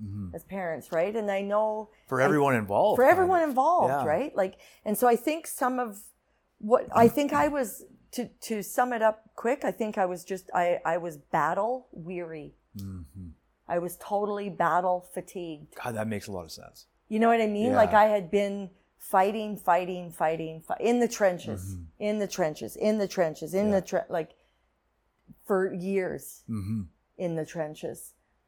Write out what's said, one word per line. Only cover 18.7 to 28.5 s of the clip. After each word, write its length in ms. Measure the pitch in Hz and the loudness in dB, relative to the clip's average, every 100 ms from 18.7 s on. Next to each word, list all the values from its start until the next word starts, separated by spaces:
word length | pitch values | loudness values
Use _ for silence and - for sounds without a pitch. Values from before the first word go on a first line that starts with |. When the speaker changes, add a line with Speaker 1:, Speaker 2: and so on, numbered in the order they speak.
| - _ _ | -16 _ _
Speaker 2:
fighting, 580 | - 196 196 220 214 202 | 0 2 2 0 -6 -4
fighting, 560 | - 175 185 180 175 | 0 2 0 -6 -10
fighting, 480 | - 160 165 160 160 | -2 -2 -2 -4 -10
fi-, 160 | - - | -8 -2
in 220 | 214 240 | 2 2
the 80 | 233 | 2
trenches, 680 | - 196 175 - 98 98 | 2 2 2 -4 -8 -8
Speaker 1:
Mm-hmm. 80 | 90 82 - | -10 -12 -6
Speaker 2:
in 200 | 208 214 | -2 -2
the 80 | 196 | -2
trenches, 480 | - 165 151 - - | -2 -2 -2 -10 -2
in 220 | 214 214 | 0 2
the 100 | 190 | 0
trenches, 440 | - 165 156 156 | 0 0 -2 -4
in 140 | 185 208 | 0 2
Speaker 1:
Yeah. 100 | 196 | 2
Speaker 2:
the 20 | |
tre-, 220 | 180 185 - | 0 -2 -2
like, 280 | 170 156 _ _ _ _ _ _ _ _ _ - - | -4 -6 _ _ _ _ _ _ _ _ _ -20 -12
for 300 | - 196 190 | -2 0 0
years 680 | 180 185 196 185 143 - - - | -2 -2 -2 -2 -6 -10 -16 -8
Speaker 1:
Mm-hmm. 340 | 110 95 110 87 _ _ - | -8 -4 -6 -6 _ _ -8
Speaker 2:
in 180 | 175 | -6
the 100 | 160 | -4
trenches. 720 | 156 170 151 156 160 151 - _ _ _ _ | -6 -6 -8 -8 -10 -10 -14 _ _ _ _